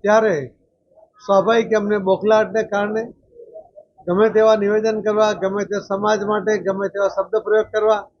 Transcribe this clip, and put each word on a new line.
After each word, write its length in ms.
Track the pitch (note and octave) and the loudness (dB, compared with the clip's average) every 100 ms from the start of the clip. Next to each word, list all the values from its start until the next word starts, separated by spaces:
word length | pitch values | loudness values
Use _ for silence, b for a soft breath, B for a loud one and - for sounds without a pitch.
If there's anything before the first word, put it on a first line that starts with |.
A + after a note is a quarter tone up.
ત્યારે 520 | G3+ A3 G#3+ D#3+ B2+ _ _ _ _ _ _ _ - | 4 2 2 -2 -6 _ _ _ _ _ _ _ 0
સ્વાભાવિક 480 | G3 F#3+ A#3 A3 | 2 4 0 2
એમને 240 | G#3+ G#3 G#3 | -2 0 -2
બોખલાહટને 640 | F#3+ F#3 G3 G#3+ G#3+ G#3 | 0 0 2 2 2 -4
કારણે 500 | A3 G3+ G#3 G#3+ A#3 - _ - - - - - _ _ - | -4 -4 -4 -4 -8 -14 _ -20 -20 -20 -20 -20 _ _ -4
ગમે 220 | F3+ A3 | 2 4
તેવા 260 | G#3+ A3 A3 | 4 4 4
નિવેદન 460 | G3+ G#3+ A3 A3 | 2 0 0 -2
કરવા, 320 | G#3 G#3+ G#3+ | -2 0 0
ગમે 320 | G3 F#3+ G3+ G3+ | 0 -4 -4 -4
તે 140 | G3+ | -6
સમાજ 440 | F#3+ G3 G#3 G#3+ | -6 -4 0 0
માટે 340 | G3+ G#2+ G#3+ G#3+ | 0 -2 -2 -2
ગમે 300 | F3+ F#3+ G3 | -2 -4 -6
તેવા 200 | G3+ G3 | -2 -4
શબ્દ 280 | G3 F#3 G#3+ | -2 -4 -4
પ્રયોગ 300 | G#3+ G#3+ G#3+ | 0 0 0
કરવા 440 | G#3+ G#3+ G#3+ G3 _ | -2 0 0 -4 _